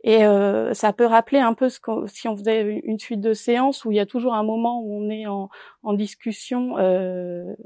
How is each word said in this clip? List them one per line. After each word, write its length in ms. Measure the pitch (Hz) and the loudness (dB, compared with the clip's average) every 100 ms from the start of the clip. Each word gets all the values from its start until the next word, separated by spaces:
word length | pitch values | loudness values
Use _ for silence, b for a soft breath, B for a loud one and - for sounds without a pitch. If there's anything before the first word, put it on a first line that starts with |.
Et, 220 | - 220 214 | 4 6 6
euh, 480 | 202 202 208 220 | 6 4 2 0
ça 200 | 220 214 | 0 0
peut 120 | 202 240 | 2 4
rappeler 320 | 226 226 277 | 4 4 2
un 160 | 240 | 2
peu 160 | 226 254 | 2 -2
ce 100 | - | -2
qu'on, 280 | - 220 208 | -6 -6 -6
si 200 | - 233 | -8 -8
on 80 | 208 | -4
faisait 460 | 208 220 208 214 | 0 0 0 -4
une 140 | - 220 | -6 -6
suite 240 | - 220 | -6 -2
de 120 | 220 | 0
séances 520 | 220 - 240 269 269 226 | 0 0 2 2 0 0
où 60 | |
il 60 | 208 | 0
y 20 | |
a 80 | 202 | 0
toujours 260 | 247 247 | -2 -2
un 80 | 220 | 0
moment 380 | 214 220 233 240 | -2 0 -2 -2
où 140 | 220 208 | -6 -6
on 140 | 208 | -6
est 160 | 214 214 | -6 -6
en, 220 | 196 196 B B B | -6 -8 B B B
en 100 | 214 | -4
discussion, 840 | 208 208 - 233 208 - 247 254 - | -2 -2 -6 -8 -8 -6 -4 -2 0
euh, 760 | 185 185 185 180 180 175 180 214 | 2 2 -2 -6 -8 -10 -10 -14